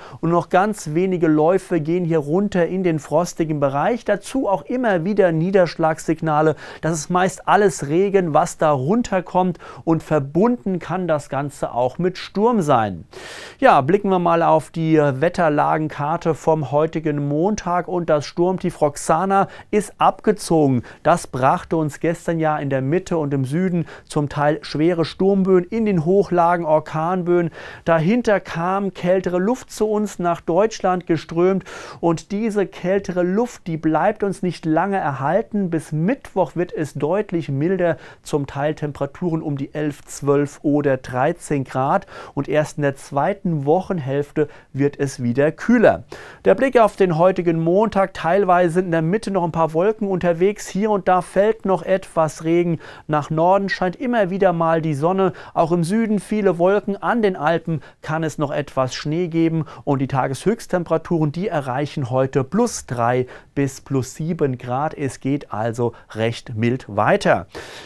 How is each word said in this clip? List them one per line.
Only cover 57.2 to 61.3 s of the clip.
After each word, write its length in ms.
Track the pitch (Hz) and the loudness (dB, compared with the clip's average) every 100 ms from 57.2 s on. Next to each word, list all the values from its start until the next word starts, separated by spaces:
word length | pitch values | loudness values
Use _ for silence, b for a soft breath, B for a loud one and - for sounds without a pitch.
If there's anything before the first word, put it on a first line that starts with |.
den 160 | 208 180 | 0 0
Alpen 440 | 147 170 165 156 B B | 0 0 -2 -6 B B
kann 220 | - 156 | -6 -4
es 140 | 156 - | -4 -2
noch 140 | 143 | -2
etwas 420 | 156 143 - 131 | -2 -4 -2 -2
Schnee 340 | - 151 160 180 | -2 -4 -2 -2
geben 380 | 165 165 160 147 B - | 0 2 0 -4 B -2
und 140 | 135 | -2
die 80 | 135 | 0
Tageshöchsttemperaturen, 1200 | 135 139 131 185 226 - 180 165 160 - 170 151 | 0 -2 -2 -2 -2 -2 -4 0 -2 0 0 0